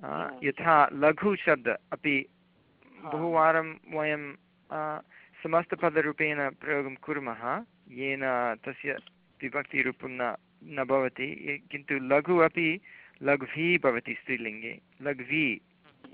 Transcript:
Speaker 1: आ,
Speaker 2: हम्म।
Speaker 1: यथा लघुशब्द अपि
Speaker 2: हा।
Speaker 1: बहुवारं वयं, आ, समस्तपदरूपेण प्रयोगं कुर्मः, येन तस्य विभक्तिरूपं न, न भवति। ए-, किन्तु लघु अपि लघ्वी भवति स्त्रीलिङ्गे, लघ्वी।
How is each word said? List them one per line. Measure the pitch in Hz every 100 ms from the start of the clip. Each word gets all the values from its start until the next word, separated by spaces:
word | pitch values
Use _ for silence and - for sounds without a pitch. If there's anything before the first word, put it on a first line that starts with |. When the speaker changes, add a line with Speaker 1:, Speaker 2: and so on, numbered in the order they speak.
Speaker 1:
आ, | 135
Speaker 2:
हम्म। | 151 165 131 139
Speaker 1:
यथा | 135 165 156 143
लघुशब्द | 139 147 156 208 196 - 147 120 107 -
अपि | - 151 139 - _ _ _ _ _ - -
Speaker 2:
हा। | 160
Speaker 1:
बहुवारं | 151 170 165 160 160 160 156 -
वयं, | 156 151 151 143 139 _ _ -
आ, | 151 156 151 - - - -
समस्तपदरूपेण | 165 165 175 156 175 156 151 147 156 147 139
प्रयोगं | - 135 147 135
कुर्मः, | 131 - 147 135 110 117 165 - _ -
येन | 127 135 135 135 123 120 110
तस्य | - 131 143 135 - _ _ -
विभक्तिरूपं | 139 143 135 139 131 123 131
न, | 127 123 104 _ _
न | - 143
भवति। | 127 135 127 - 135 - -
ए-, | 143 127
किन्तु | 143 143
लघु | 143 131 143 151 180
अपि | 160 175 165 175 - - - -
लघ्वी | 139 143 131 151 170 175
भवति | 143 117 -
स्त्रीलिङ्गे, | 113 - 127 113 107 113 - _ -
लघ्वी। | 139 139 123 151 143 104 _ _ _ _ -